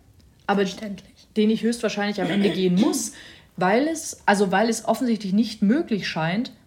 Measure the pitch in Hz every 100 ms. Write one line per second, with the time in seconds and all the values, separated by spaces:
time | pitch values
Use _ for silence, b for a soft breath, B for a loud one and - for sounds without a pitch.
0 | _ _ _ _ - 196 196 - 214 190
1 | - _ _ - 214 220 220 233 214 -
2 | 202 208 180 202 185 165 185 180 285 302
3 | - B B B B - 180 220 302 320
4 | - - - 202 196 190 233 226 - 226
5 | 254 220 190 202 226 - 196 277 339 202
6 | - 170 160 196 262 -